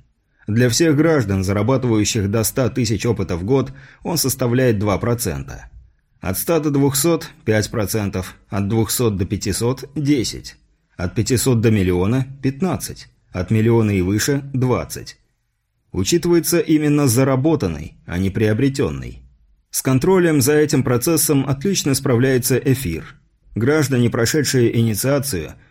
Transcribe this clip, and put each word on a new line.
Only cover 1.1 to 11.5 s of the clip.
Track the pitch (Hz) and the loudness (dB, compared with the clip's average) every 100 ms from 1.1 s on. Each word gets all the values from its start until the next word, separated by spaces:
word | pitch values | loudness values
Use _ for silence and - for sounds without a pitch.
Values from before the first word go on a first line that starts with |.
| 156 101 98 | 2 2 0
зарабатывающих | 95 101 110 135 127 110 101 117 98 | 0 0 0 0 2 0 0 0 0
до | 113 | 0
ста | 113 - 120 | -2 0 -2
тысяч | - 113 107 117 | 0 -2 -2 -2
опыта | 98 92 85 | -2 -2 -4
в | |
год, | 95 135 135 - - - | 0 0 0 -8 -20 -12
он | - 170 | -6 -2
составляет | 135 - 123 123 127 107 | -2 -2 0 2 2 2
два | 104 92 | 0 0
процента. | 117 120 98 71 67 - - - - _ _ _ | 0 -2 -4 -6 -10 -16 -18 -20 -20 _ _ _
От | 87 95 | -6 -4
ста | - 165 | 0 0
до | 151 | 2
двухсот — | 139 139 139 170 160 - - - | 2 2 2 0 0 -2 -10 -2
пять | 107 101 | 0 0
процентов, | 117 98 110 101 95 92 - - | -4 -4 -2 -2 -4 -8 -12 -8
от | 98 98 | -4 -2
двухсот | 113 107 - 120 95 | 0 0 0 0 0
до | 95 | -2
пятисот — | 95 104 92 117 135 143 - | -4 -4 -2 -2 -4 -8 -4
десять, | 139 143 98 65 - - _ _ _ - | 0 0 -2 -8 -14 -20 _ _ _ -8
от | 90 117 | -6 -2
пятисот | 101 123 135 | 0 0 2